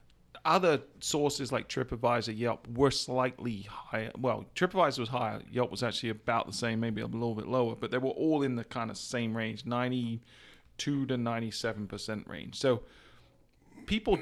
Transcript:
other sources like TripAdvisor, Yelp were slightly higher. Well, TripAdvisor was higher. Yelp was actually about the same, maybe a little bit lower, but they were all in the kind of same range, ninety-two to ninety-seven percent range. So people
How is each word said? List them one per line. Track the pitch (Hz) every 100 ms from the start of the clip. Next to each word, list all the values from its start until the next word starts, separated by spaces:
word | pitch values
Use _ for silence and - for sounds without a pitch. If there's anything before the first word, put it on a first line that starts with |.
| - - - -
other | 156 180 160 143 - -
sources | - 151 147 - 123
like | 123 -
TripAdvisor, | 131 123 117 120 120 113 107
Yelp | 117 - -
were | 117 139
slightly | - - 127 127 127 123 101 101
higher. | 110 - 113 110 -
Well, | 123 107 - -
TripAdvisor | 180 185 156 123
was | 117
higher. | 127 110 107 -
Yelp | 120 123
was | 101
actually | 120 - 117
about | 107 - 117 -
the |
same, | - 117 113
maybe | 113 107
a | 117
little | 117 117 110
bit | 92
lower, | 127 117 110
but | 117
they | 127
were | 131
all | - 160 151
in | 135 120
the |
kind | 113 123 113
of | 101
same | - 123 113 113
range, | 110 107
ninety-two | 117 120 123 127 117 113 - - - - _ - - 143 131
to | 123
ninety-seven | 117 117 113 - 113 104 98
percent | 101 - 107 -
range. | 78 - -
So | 135 113 - - - - - _ _ _ _ - -
people | 214 220 185